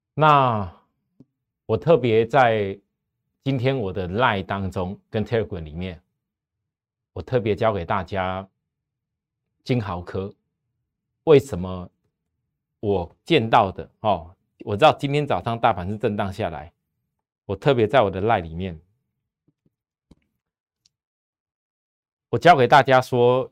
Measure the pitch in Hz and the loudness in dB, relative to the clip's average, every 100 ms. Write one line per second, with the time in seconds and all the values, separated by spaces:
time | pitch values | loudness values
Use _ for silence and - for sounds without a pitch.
0 | _ - 151 147 127 110 92 - _ _ | _ 2 4 6 4 0 -4 -12 _ _
1 | _ _ _ _ _ _ - 110 - 170 | _ _ _ _ _ _ -6 -2 2 2
2 | 120 110 113 147 120 113 98 98 _ _ | 4 2 2 2 2 2 -4 -8 _ _
3 | _ _ _ _ - 131 123 135 98 90 | _ _ _ _ -6 -2 -2 -2 -4 -6
4 | 90 98 123 101 - 98 95 95 90 104 | -6 0 0 0 -4 -6 -6 -6 -6 -8
5 | _ 110 104 117 104 92 78 78 92 80 | _ -8 -4 -4 -4 -8 -12 -12 -12 -14
6 | _ _ _ _ _ _ _ _ _ _ | _ _ _ _ _ _ _ _ _ _
7 | _ - - 123 107 101 110 101 85 104 | _ -16 -6 -4 -2 -2 -2 -2 -4 -6
8 | 87 95 92 92 98 _ _ _ _ _ | -6 -6 -4 -6 -12 _ _ _ _ _
9 | _ _ _ _ _ _ - 123 98 87 | _ _ _ _ _ _ -6 -4 -4 -10
10 | 87 98 98 - _ _ _ _ _ _ | -10 -10 -10 -14 _ _ _ _ _ _
11 | _ _ - 143 147 87 92 92 90 _ | _ _ 4 4 4 -6 -8 -10 -14 _
12 | _ _ _ _ _ _ _ _ 107 95 | _ _ _ _ _ _ _ _ -2 -2
13 | 82 _ - 160 113 123 98 87 78 _ | -2 _ -2 0 2 2 2 -2 -14 _
14 | 110 92 82 - _ - - 104 151 - | -2 -2 -6 -20 _ -16 -8 2 2 2
15 | 143 143 147 110 117 117 123 107 90 107 | -2 -4 -2 -4 -4 -2 0 0 -4 -4
16 | 117 104 101 95 95 78 78 _ _ _ | -4 -4 -6 -6 -8 -8 -16 _ _ _
17 | _ _ _ _ - 98 147 127 107 139 | _ _ _ _ -10 -2 0 2 2 2
18 | 104 92 104 110 85 80 95 80 _ _ | 2 0 -2 -2 -4 -10 -10 -12 _ _
19 | _ _ _ _ _ _ _ _ _ _ | _ _ _ _ _ _ _ _ _ _
20 | _ _ _ _ _ _ _ _ _ _ | _ _ _ _ _ _ _ _ _ _
21 | _ _ _ _ _ _ _ _ _ _ | _ _ _ _ _ _ _ _ _ _
22 | _ _ _ 120 165 160 120 147 131 127 | _ _ _ 2 6 6 6 4 6 2
23 | - 127 120 127 120 | 2 2 2 2 -2